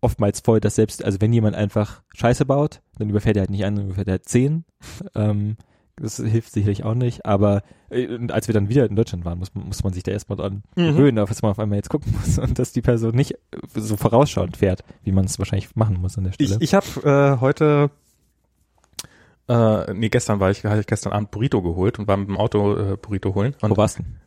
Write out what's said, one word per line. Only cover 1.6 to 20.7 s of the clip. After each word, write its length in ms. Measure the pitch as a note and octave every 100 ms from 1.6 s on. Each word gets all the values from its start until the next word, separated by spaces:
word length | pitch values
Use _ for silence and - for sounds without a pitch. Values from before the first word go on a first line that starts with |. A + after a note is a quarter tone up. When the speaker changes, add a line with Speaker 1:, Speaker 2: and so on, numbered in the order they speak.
| G2+ - G#2 - _
Speaker 1:
Scheiße 320 | - A#2 B2 C3+
baut, 360 | C#3 D3+ - _ -
dann 120 | G#2
überfährt 280 | G#2 A2+ G#2
er 60 |
halt 60 | F#2+
nicht 140 | G2
einen, 140 | G2 G#2
dann 80 | G2+
überfährt 240 | F#2+ G2+
er 40 |
halt 140 | F#2 -
zehn. 380 | B2 C3 D#3+ E3 _ -
<laughs> 260 | - G3 -
Ähm, 400 | G#2 G#2 G#2 A2 - _ _ -
das 220 | A2 -
hilft 340 | A#2 A2+ -
sicherlich 320 | - G2+ G2
auch 120 | G#2+ A#2
nicht, 280 | B2 A#2 -
aber, 360 | G2+ G#2 G2+ - _ _
äh, 160 | B2 B2+
und 240 | A#2 A#2
als 160 | - -
wir 60 | A2
dann 120 | G2+
wieder 160 | B2 A#2
in 60 | G#2
Deutschland 300 | - F2+ F2
waren, 120 | E2+
muss, 160 | F2+
muss 300 | - - G2+
man 100 | F#2+
sich 80 | F2+
da 100 | F#2+
erstmal 260 | G2+ - G2+
dran 260 | F#2+ G2 - -
Speaker 2:
Mhm. 120 | E3+ D3
Speaker 1:
gewöhnen, 240 | C#3+ A2
auf 100 | G2+
was 140 | A2
man 80 | A2
auf 80 | G2
einmal 180 | G#2+ G2+
jetzt 120 | -
gucken 240 | D3+ - -
muss 180 | - -
<laughs> 20 |
und 180 | A#2+ B2
dass 140 | B2+
die 80 | -
Person 340 | A#2 A#2+ A2+ A#2
nicht 200 | D3+ - _ - - -
so 200 | G#2+ G#2
vorausschauend 600 | - A#2 D3 - F#2 -
fährt, 260 | G2 F2+ - -
wie 80 | -
man 120 | F#2+ F#2
es 120 | -
wahrscheinlich 360 | G2 G2 - -
machen 260 | G#2+ F#2
muss 160 | F#2 -
an 60 | F#2
der 60 |
Stelle. 220 | - C3+ G2+
Speaker 2:
Ich, 60 |
ich 120 | E3
hab, 100 | G3 - - D3
äh, 320 | C#3 C#3 C3+
heute, 520 | C3 D3 D#3 D3 C#3+ _ _ _ _ _ _ _ _ _ _ - - _ _ _ -
äh, 460 | A#2+ A2+ G#2+ -
nee, 160 | G2 A2
gestern 300 | B2 - G#2
war 120 | F#2+
ich, 120 | G2
hab 140 | G#2+